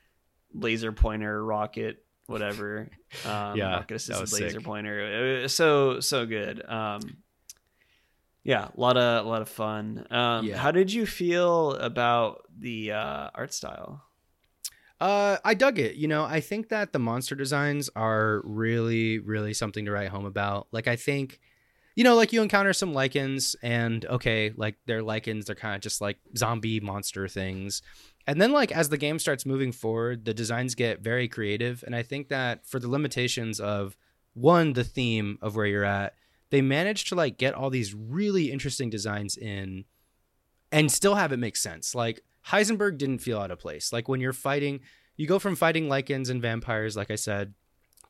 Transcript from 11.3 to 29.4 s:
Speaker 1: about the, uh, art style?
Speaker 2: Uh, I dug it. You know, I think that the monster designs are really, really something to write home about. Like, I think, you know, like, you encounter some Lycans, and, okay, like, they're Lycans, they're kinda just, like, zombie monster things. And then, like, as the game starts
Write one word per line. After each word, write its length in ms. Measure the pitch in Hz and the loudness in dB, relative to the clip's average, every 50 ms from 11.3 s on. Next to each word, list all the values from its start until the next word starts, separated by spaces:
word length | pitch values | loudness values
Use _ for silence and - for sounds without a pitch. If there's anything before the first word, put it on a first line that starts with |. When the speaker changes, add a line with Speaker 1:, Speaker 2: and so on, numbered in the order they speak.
| 170 175 180 175 170 165 160 147 135 | 2 4 4 4 4 4 4 2 0
Speaker 1:
about 680 | - - 127 120 123 120 120 120 120 117 107 - - - - - - | 0 -2 -4 -2 0 2 4 4 4 2 2 -2 -6 -16 -20 -18 -12
the, 340 | 113 127 117 110 107 107 107 | -10 -8 -6 -6 -6 -4 -4
uh, 380 | 104 110 139 143 143 - - - | -4 -4 -4 -6 -6 -8 -8 -8
art 200 | - 123 143 - | -8 -8 -6 -6
style? 480 | - - - - - - - - 143 - _ _ _ _ _ _ _ _ _ _ _ _ - - _ _ _ _ _ | -8 -8 -8 -10 -10 -12 -14 -14 -16 -18 _ _ _ _ _ _ _ _ _ _ _ _ -14 -14 _ _ _ _ _
Speaker 2:
Uh, 380 | 165 185 202 202 202 202 196 - - | 0 2 4 4 4 4 4 4 4
I 100 | 202 226 | 2 4
dug 240 | 190 254 277 254 185 | 6 6 4 6 4
it. 160 | 127 107 78 | 0 0 0
You 140 | 110 147 151 | 0 0 2
know, 160 | 156 151 156 | 2 2 2
I 160 | 120 147 160 | 2 0 -2
think 280 | 139 - 202 214 220 - | -2 -2 -4 -6 -4 -2
that 240 | 226 214 208 - - | -2 -2 -2 -2 0
the 60 | 147 | 0
monster 360 | 120 117 117 123 127 - 143 | 0 2 0 -2 -2 -4 -4
designs 520 | 139 139 131 151 143 143 147 143 143 139 - - | -4 -2 0 2 2 2 2 0 0 -2 -4 -4
are 460 | 104 113 110 110 107 107 110 107 104 - | 0 0 2 4 4 4 4 2 0 -2
really, 760 | - 104 107 113 113 117 117 113 113 117 113 113 113 110 110 | -4 -2 0 2 2 2 2 2 2 2 2 2 2 2 0
really 340 | 101 101 107 107 104 107 107 | -2 -2 -2 -2 -2 -2 -2
something 300 | - 117 107 98 107 104 | -2 -4 -4 -4 -4 -4
to 60 | 101 104 | -2 -2
write 160 | 101 101 95 | -2 -2 -2
home 180 | 95 98 101 | -4 -6 -8
about. 400 | 101 95 104 101 101 101 101 - - - | -4 -2 -2 0 0 -2 -2 -6 -6 -6
Like, 140 | 113 117 127 | -2 0 0
I 80 | 120 | 0
think, 440 | 120 - - 143 139 135 131 - - _ _ _ _ _ _ _ _ _ _ _ | 0 0 -2 0 0 -2 -4 -8 -16 _ _ _ _ _ _ _ _ _ _ _
you 100 | - 247 | 6 8
know, 120 | 254 240 | 8 8
like, 160 | 233 226 220 226 | 8 6 6 4
you 100 | 226 220 | 2 2
encounter 300 | 208 208 202 196 196 180 | 4 4 4 4 4 2
some 200 | - 202 180 151 | 2 0 0 0
Lycans, 600 | 135 131 131 131 139 135 135 135 135 135 - - - - | 2 0 2 2 0 0 0 -2 -2 -2 -2 -4 -4 -2
and, 420 | 120 117 117 117 117 113 113 - | 0 0 2 2 0 0 -2 -2
okay, 460 | 80 123 123 - 123 113 110 107 107 110 | -2 -2 0 2 2 2 2 2 0 0
like, 200 | - 107 107 107 - _ | -2 -2 -4 -4 -4 _
they're 160 | - 113 110 110 | -4 -2 -2 -2
Lycans, 440 | 110 107 110 110 117 110 107 101 | -2 -4 -4 -2 -4 -4 -4 -6
they're 80 | - 104 | -6 -8
kinda 240 | - - 110 101 98 | -8 -6 -6 -6 -6
just, 220 | - 107 - - | -6 -6 -6 -4
like, 180 | 104 101 104 - _ _ - | -2 -4 -4 -6 _ _ -4
zombie 440 | 113 117 110 117 113 104 113 110 107 | -2 0 0 0 0 -2 -2 -2 -2
monster 480 | 101 101 95 101 98 - - 98 98 95 | -2 -4 -6 -6 -6 -6 -6 -4 -6 -4
things. 520 | - 98 95 95 92 95 95 101 98 - - - - - - - _ _ _ | -4 -4 -4 -4 -4 -6 -6 -6 -6 -8 -8 -12 -20 -20 -20 -20 _ _ _
And 140 | - 143 156 | -2 2 4
then, 120 | 196 240 285 | 4 6 6
like, 200 | 294 262 - - | 4 4 2 2
as 160 | 160 165 143 | 0 0 2
the 80 | 151 143 | 0 0
game 200 | 147 147 156 160 | 0 -2 -2 0
starts 260 | - - 143 127 | 0 0 -2 -2